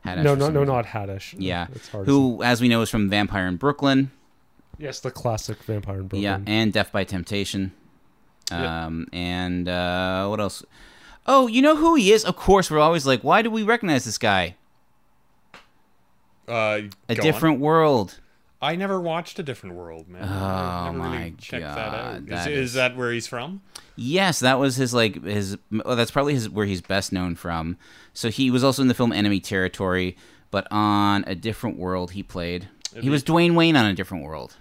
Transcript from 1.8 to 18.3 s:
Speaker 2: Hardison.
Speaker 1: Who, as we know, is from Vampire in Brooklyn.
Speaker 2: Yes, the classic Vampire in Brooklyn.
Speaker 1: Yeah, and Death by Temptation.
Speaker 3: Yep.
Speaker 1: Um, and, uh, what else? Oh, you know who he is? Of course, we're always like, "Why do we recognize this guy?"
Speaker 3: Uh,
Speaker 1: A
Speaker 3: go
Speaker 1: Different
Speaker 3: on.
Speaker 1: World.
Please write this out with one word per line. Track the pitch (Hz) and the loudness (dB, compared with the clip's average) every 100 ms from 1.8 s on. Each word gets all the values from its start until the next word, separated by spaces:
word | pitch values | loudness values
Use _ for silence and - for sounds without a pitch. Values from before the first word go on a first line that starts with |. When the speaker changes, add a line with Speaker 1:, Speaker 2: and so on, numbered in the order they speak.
| - | -12
Speaker 2:
Hardison. | 107 98 | -4 2
Speaker 1:
Who, | 139 131 113 | 4 4 0
as | 120 117 | 0 2
we | 123 | 4
know, | 117 | 2
is | 110 | 2
from | 113 101 | 0 2
Vampire | 104 104 101 92 | 2 0 -2 -2
in | 87 | -2
Brooklyn. | 135 143 139 135 135 _ _ _ _ _ _ - | -2 0 2 2 0 _ _ _ _ _ _ -14
Speaker 2:
Yes, | 147 120 | -14 -10
the | 131 | -10
classic | - 123 107 - 107 | -6 -4 -4 -6 -12
Vampire | - 107 101 98 | -6 -6 -6 -8
in | 95 | -6
Brooklyn. | 98 | -4
Speaker 1:
Yeah, | 101 98 101 | -2 -4 -2
and | 110 110 | 0 2
Death | 104 101 | 0 -2
by | 104 | -4
Temptation. | 92 92 87 101 95 98 95 - _ _ _ _ _ _ - | -4 -6 -4 -4 -4 -4 -6 -10 _ _ _ _ _ _ -8
Speaker 3:
Yep. | 85 | -6
Speaker 1:
Um, | 85 82 80 82 - | -4 -6 -6 -8 -8
and, | 87 87 90 90 90 90 | -8 -6 -4 -4 -4 -2
uh, | 90 90 90 92 92 98 | -2 -2 -2 -2 -2 -2
what | 107 | -4
else? | 101 - - - - - - - - | -4 -6 -20 -20 -20 -20 -20 -10 2
Oh, | 269 247 | 4 4
you | 226 | 4
know | 285 311 | 4 6
who | 330 330 | 6 6
he | 190 | 6
is? | 220 | 6
Of | - - | 4 -2
course, | - 196 175 | 4 4 4
we're | 151 | 4
always | 151 170 135 | 4 4 2
like, | 123 | 2
"Why | 127 190 | 4 4
do | 226 | 4
we | 220 | -2
recognize | 208 233 202 135 120 | 0 0 2 0 0
this | - | -2
guy?" | 110 98 87 - _ _ _ _ _ _ _ _ _ - _ _ _ _ _ _ _ _ - | 2 2 0 -6 _ _ _ _ _ _ _ _ _ -20 _ _ _ _ _ _ _ _ -6
Speaker 3:
Uh, | 117 107 107 104 - - | -2 0 -2 -6 -14 -6
Speaker 1:
A | 110 | 0
Speaker 3:
go | |
Speaker 1:
Different | 131 151 160 139 | 2 2 2 2
Speaker 3:
on. | |
Speaker 1:
World. | 147 165 156 127 95 - _ | 2 4 4 4 0 -8 _